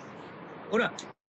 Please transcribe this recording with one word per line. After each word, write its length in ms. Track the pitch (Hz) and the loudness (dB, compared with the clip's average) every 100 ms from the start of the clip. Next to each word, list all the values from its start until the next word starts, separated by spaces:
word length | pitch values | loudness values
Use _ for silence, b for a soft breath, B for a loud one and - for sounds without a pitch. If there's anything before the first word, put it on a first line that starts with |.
| - - - - - - - | -12 -12 -12 -12 -12 -10 4
Ora, 240 | 220 214 - - - | 6 6 2 -10 -14